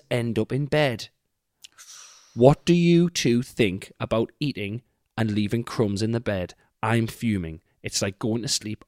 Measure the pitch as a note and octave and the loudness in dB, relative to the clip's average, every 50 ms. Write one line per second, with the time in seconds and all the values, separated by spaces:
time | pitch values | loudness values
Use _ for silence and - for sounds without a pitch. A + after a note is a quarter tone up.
0 | - - B2+ B2 A#2 A#2 A2 A2 A2 - B2+ C3 D3 C#3 - D3+ D3+ C3+ A#2 G#2 | -4 -4 -4 -2 -2 -2 -2 -2 -2 -2 -2 -4 -2 0 2 2 2 2 0 -4
1 | - - _ _ _ _ _ _ _ _ _ _ - - _ - - - - - | -10 -14 _ _ _ _ _ _ _ _ _ _ -20 -20 _ -20 -20 -20 -20 -20
2 | - - - - _ _ - A#2 A#2 C3+ D3 - - - F3 F3 E3+ E3+ E3+ E3+ | -20 -20 -20 -20 _ _ 2 6 8 8 8 6 2 2 4 4 6 6 6 6
3 | F3 F3 E3+ - - C#3 A#2+ A#2+ B2 - - - A#2+ G2 F2 G2 - - - - | 4 2 0 0 0 2 2 2 0 -2 0 0 0 0 0 -4 -10 -12 -12 -10
4 | A2+ A2 A2+ A2+ A#2 - _ - D3 C#3+ - - G#2 G2 G#2 A#2+ - _ _ _ | -6 -2 0 0 -2 -2 _ -6 -6 -6 -6 -6 -6 -8 -8 -10 -12 _ _ _
5 | _ _ - - A2+ A2 G#2 G#2 G#2 G2+ A#2 A#2 A#2 - - - A#2+ G2+ G2+ F#2+ | _ _ -4 -4 -2 0 0 0 -2 0 -2 -4 -4 -4 -2 -2 -2 -2 0 -2
6 | A2+ A2 A2+ A#2 A#2+ - G#2 F#2 F2+ F2 - _ _ _ _ - - A2 A2+ A#2 | -2 -2 -2 -2 -2 -4 -4 -4 -4 -8 -10 _ _ _ _ -6 -2 0 0 0
7 | A2+ A2 - - - A#2 G#2+ G2 E2+ D#2+ D#2+ D#2 _ _ _ _ - G#2 - - | 0 -2 -6 -6 -4 -2 -2 -2 -4 -6 -10 -14 _ _ _ _ -12 -8 -4 -4
8 | - G2 F#2+ - - A2+ A2 A#2+ G#2 - - - - G#2+ G#2+ - - | -4 -4 -4 -4 -4 -4 -4 -2 -4 -4 -6 -6 -6 -8 -12 -12 -12